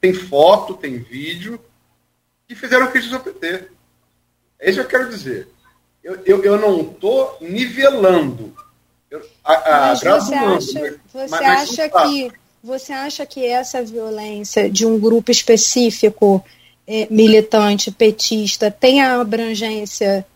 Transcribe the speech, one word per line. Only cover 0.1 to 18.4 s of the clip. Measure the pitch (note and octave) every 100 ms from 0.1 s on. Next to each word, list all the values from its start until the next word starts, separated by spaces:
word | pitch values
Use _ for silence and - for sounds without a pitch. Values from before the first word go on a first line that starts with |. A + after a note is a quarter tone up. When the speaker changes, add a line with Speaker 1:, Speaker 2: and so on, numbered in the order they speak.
Speaker 1:
foto, | F#3 - C#3 D#3+ G#3 -
tem | F#3 D3 B2
vídeo, | A#2+ B2+ D3+ E3+ G3 A#3 _ _ _ _ _ _ _ _ _
que |
fizeram | A#3+ B3+ B3+ C4
críticas | C4 A#3+
ao | B3+
P | -
T. | - E3 F#3 - _ _ _ _ _ _ _ _ _
É | D3+
isso | G3+
que |
eu | B3+
quero | B3+ B3+
dizer. | A3 C#3 A2 F#2 _ _ _ _ _
Eu, | E3 F#3+ F#3+
eu, | G3
eu | G3 G#3
não | G#3+ F3+
tô | D#3 - F#3+ C4 C4 -
nivelando. | E3 G3+ B3 A#3 C#4 C4+ F#3+ F3 C#3+ A#2+ G#2+ - - _ _ _ _
Eu, | D3 - _
a, | D3
a | D#3+ D#3+ D3+ C3
Speaker 2:
Mas | B2
você |
Speaker 1:
graduando, | - - G#3 C#4 A3 F3+
Speaker 2:
acha, | - C3
Speaker 1:
né? | D3 D3 _
Speaker 2:
você | B3+
Speaker 1:
Mas, | C4+
mas | D#4+ C#4 C4+ C#4+
Speaker 2:
acha | A#3+
Speaker 1:
não | D4+
tá. | D4+
Speaker 2:
que, | D4+ C#4+ B3+ - _ _
você | A3+ C4 C4
acha | C4+ C#4 C#4
que | C#4+ - B3
essa | B3 B3+ C4
violência | A#3 A3+ A3 G#3+ G#3+ G#3 G#3 - G3+
de | G3
um | A3+ A3+
grupo | G#3+ A#3 -
específico, | A#3+ - A3+ - - A#3+ A3 G#3+ G#3+ G#3 G3 - _ _ _ -
é, | A3 G#3+
militante, | A3 A3 A3 G#3+ A3 G#3 G3+ -
petista, | G3 A3 G#3+ - A3